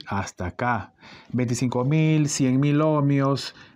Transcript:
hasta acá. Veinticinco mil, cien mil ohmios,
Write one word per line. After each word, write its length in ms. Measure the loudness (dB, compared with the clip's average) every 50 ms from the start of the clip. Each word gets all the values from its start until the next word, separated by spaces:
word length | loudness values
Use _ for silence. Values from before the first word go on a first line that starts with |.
| -6 -6
hasta 400 | -6 -6 -6 -6 -8 -8 -8 -8
acá. 460 | -6 -4 -2 -2 -2 -2 -6 -10 _ _ -20 -20 -20 -20 -14 -6
Veinticinco 540 | -4 -2 -2 -2 -2 -2 -2 -2 -2 0 0
mil, 420 | 0 2 2 2 2 2 2 0 0
cien 320 | 0 0 0 2 2 2
mil 220 | 2 2 2 2
ohmios, 720 | 2 2 2 2 2 2 2 2 2 0 0 -2 -4 -8 -14 -18 -20 -20 -14